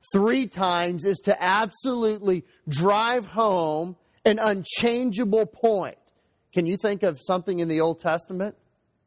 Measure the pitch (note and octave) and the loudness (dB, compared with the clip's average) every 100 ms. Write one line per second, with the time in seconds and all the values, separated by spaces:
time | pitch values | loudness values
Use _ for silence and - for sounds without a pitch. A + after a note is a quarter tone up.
0 | - G3 G#3 B3+ B3 - F#3+ F3 F3 F3 | -2 0 2 2 -2 -2 0 0 -2 -2
1 | F#3+ F#3+ - G#3+ F3+ G3 A3 - C4+ B3 | -2 -2 0 0 2 0 0 -4 -6 0
2 | A3 G#3+ G3+ F#3 - _ - C#3+ F3+ G3+ | 0 0 0 -2 -4 _ -8 0 2 2
3 | A#3 B3 F#3+ F#3 A3 F#3 D#3+ D3+ F3 F3+ | 2 -2 -4 0 2 2 0 -2 -6 -10
4 | _ _ A3 G#3+ A3 G3 E3+ - A#3 A#3 | _ _ 2 4 2 0 -4 -2 0 0
5 | B3+ F#3+ A3+ A3 G#3+ - A#3 G#3 C#3+ - | -2 0 0 2 0 0 2 2 -2 -10
6 | _ _ _ _ _ - E3+ F#3+ G#3+ G3+ | _ _ _ _ _ -2 0 0 -2 0
7 | G3+ D3 - F#3 F3+ F3+ E3 D#3+ D#3+ E3 | -2 -2 -4 -2 -2 -2 0 2 0 0
8 | F3 E3 E3 F3+ G#3 - _ _ _ _ | -2 -2 -4 -8 -8 -10 _ _ _ _